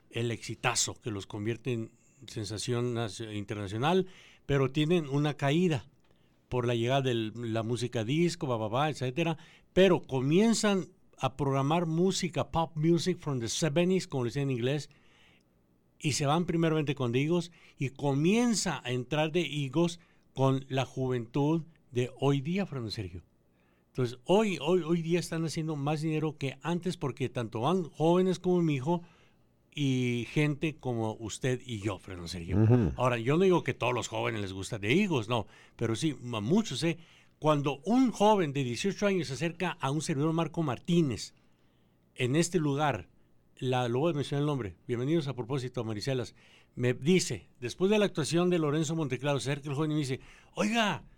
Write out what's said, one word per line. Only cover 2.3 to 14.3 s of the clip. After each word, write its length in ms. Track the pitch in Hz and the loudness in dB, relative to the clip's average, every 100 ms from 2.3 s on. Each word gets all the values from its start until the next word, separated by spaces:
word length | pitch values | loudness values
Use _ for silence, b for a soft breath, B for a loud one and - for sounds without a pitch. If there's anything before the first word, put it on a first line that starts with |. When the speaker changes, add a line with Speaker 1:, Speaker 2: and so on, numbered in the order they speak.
| 113 101 107 - 120 123 | -8 -6 -6 -2 -2 0
Speaker 1:
nacio-, 380 | 117 113 98 110 | -2 -4 -6 -8
internacional, 760 | 104 101 104 98 110 147 190 185 B B B - | -8 -6 -6 -4 -2 2 2 0 B B B -2
pero 240 | 139 131 | 2 2
tienen 380 | 147 151 165 143 | 2 2 2 2
una 260 | 139 147 | 0 0
caída 520 | 139 139 160 185 139 - _ _ b b b _ | 0 0 2 2 0 -6 _ _ b b b _
por 180 | 123 120 | -2 0
la 80 | 120 | 0
llegada 260 | 117 139 | 2 2
de 300 | 131 117 110 | 2 0 -2
la 280 | 113 120 113 | -6 -4 -2
música 420 | 113 117 120 120 | -2 -2 -2 -2
disco, 420 | 107 151 175 170 139 | 0 2 2 0 -2
ba, 100 | 117 | -2
ba, 120 | 107 | 0
ba, 200 | 120 151 | 0 0
etcétera, 480 | 127 127 123 165 160 B B _ | -2 -4 -2 -2 -4 B B _
pero 300 | 180 190 156 | 6 6 6
comienzan 840 | - 131 135 175 226 214 214 196 - - _ - | 2 0 4 4 4 4 2 0 -2 -12 _ -4
a 180 | 131 - | -4 -2
programar 500 | 139 135 139 170 170 | 0 2 2 2 0
música, 640 | 160 190 190 175 139 - | 2 2 0 -2 -2 -2
pop 220 | 165 165 151 | -2 -2 0
music 420 | 160 170 185 175 | 4 4 2 -2
from 220 | 151 131 | -4 -4
the 80 | 113 | -2
seventies, 580 | - 160 147 175 185 - | 0 0 2 2 2 0
como 180 | 135 | -2
le 40 | |
dicen 140 | 120 | -2